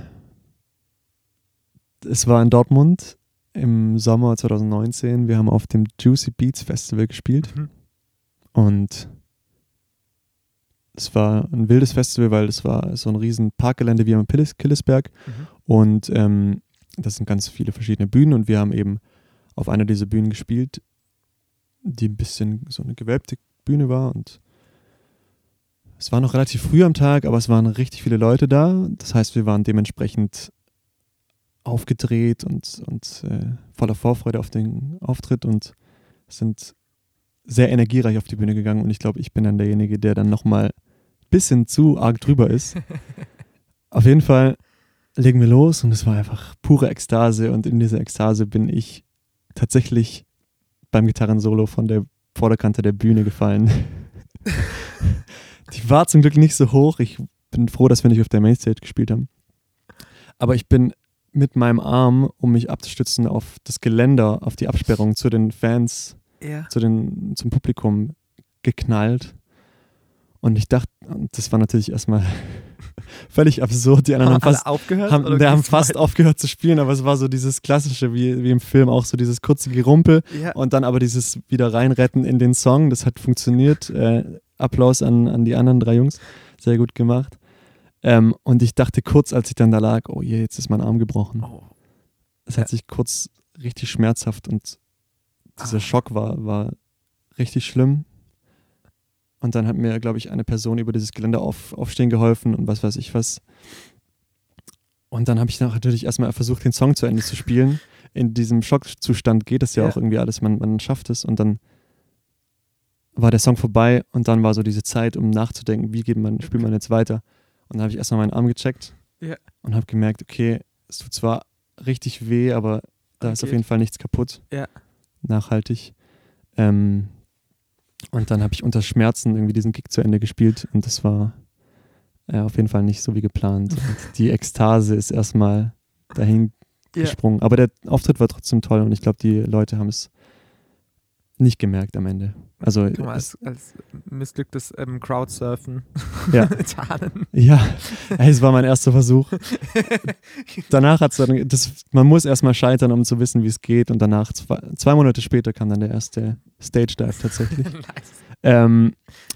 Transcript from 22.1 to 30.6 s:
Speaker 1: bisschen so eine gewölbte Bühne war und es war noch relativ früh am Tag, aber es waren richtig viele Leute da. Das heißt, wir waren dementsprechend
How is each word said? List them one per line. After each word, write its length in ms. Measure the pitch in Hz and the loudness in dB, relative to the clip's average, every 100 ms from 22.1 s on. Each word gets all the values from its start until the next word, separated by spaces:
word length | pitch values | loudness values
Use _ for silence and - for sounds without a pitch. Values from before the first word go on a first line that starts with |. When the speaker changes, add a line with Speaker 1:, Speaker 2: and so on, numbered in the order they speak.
| 104 | -4
Speaker 1:
bisschen 480 | 113 - 107 107 127 | -8 -6 -6 -8 -12
so 160 | - | -14
eine 100 | 135 113 | -12 -10
gewölbte 400 | 113 135 - 127 _ _ | -6 -6 -6 -16 _ _
Bühne 240 | - 147 135 | -4 -2 0
war 260 | 127 131 | -2 -4
und 280 | 135 - - _ _ _ _ _ _ _ _ _ _ _ _ _ _ _ - | -8 -12 -20 _ _ _ _ _ _ _ _ _ _ _ _ _ _ _ -16
es 140 | - | -4
war 80 | 120 | -2
noch 140 | 131 | 0
relativ 280 | 131 131 117 | 0 -2 -4
früh 200 | - 156 | 0 4
am 100 | 180 | 4
Tag, 320 | 156 143 143 143 | 4 2 2 0
aber 120 | 117 | -2
es 100 | 117 | 2
waren 200 | 113 113 | 2 2
richtig 360 | 107 127 - | -2 -6 -6
viele 140 | - 113 | -2 0
Leute 300 | 113 127 139 | 2 2 4
da. 380 | 139 165 185 180 - | 4 4 0 -2 -8
Das 180 | - 117 | -4 0
heißt, 200 | 110 123 | 0 0
wir 100 | 107 | 0
waren 180 | 104 | 0
dementsprechend 880 | 107 107 107 - 113 - 104 - - _ | 0 0 -2 -4 -6 -2 -4 -6 -20 _